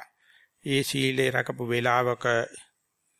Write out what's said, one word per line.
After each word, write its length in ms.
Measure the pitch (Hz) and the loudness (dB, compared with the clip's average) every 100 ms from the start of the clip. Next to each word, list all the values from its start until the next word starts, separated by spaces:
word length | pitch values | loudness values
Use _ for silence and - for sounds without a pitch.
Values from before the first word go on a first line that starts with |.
| - _ _ _ _ _ 147 | -6 _ _ _ _ _ -2
ඒ 160 | 139 | 0
සීලේ 460 | 135 139 131 131 131 | 0 0 0 2 2
රැකපු 320 | 127 127 127 120 | 2 -2 -6 -2
වේලාවක 600 | 120 120 120 123 120 123 117 - - - _ _ _ _ _ | 0 2 2 2 0 0 0 0 -8 -20 _ _ _ _ _